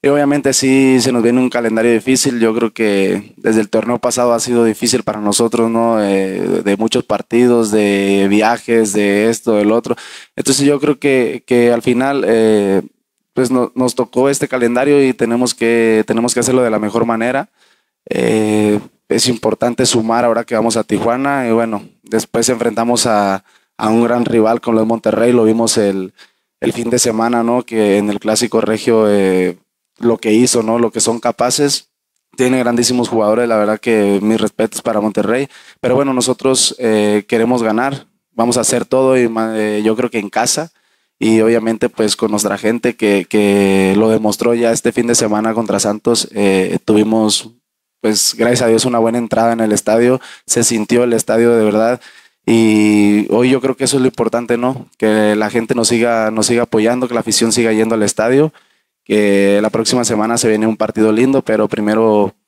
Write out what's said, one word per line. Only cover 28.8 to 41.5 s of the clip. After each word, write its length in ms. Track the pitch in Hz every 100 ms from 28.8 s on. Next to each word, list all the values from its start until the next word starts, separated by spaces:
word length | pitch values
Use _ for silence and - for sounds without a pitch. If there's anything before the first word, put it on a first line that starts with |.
| - 113 107
eh, 480 | 104 95 92 92 87 _ _ _ _
lo 180 | 117 110
que 160 | 113
hizo, 280 | 107 123 123
¿no? 160 | 110 117
Lo 140 | 117
que 80 | 113
son 200 | 110 117
capaces. 680 | 120 - 123 127 143 - _ _ _ _ _ -
Tiene 240 | 127 131
grandísimos 480 | 120 120 120 123 117
jugadores, 400 | 113 104 110 120
la 100 | 110
verdad 220 | 104 107
que 400 | 123 113 101 98
mis 180 | 107 110
respetos 420 | 104 - 113 -
para 180 | - 107
Monterrey, 480 | 104 101 98 120 139 - - _
pero 160 | 123 127
bueno, 180 | 139
nosotros, 600 | 127 123 127 135 131 - -
eh, 460 | 123 107 104 104 101
queremos 360 | 117 113 123
ganar, 440 | 113 110 135 139 - _ _
vamos 260 | - 117 120
a 40 |
hacer 240 | 110 123 -
todo 320 | 131 131 131
y 100 | 117
ma-, 300 | 113 113 110
eh, 240 | 107 104
yo 120 | 107 110
creo 160 | 123
que 80 | 117
en 100 | 98
casa 420 | - 123 - 165 _ _ _ _ _
y 240 | 110 110
obviamente 480 | 110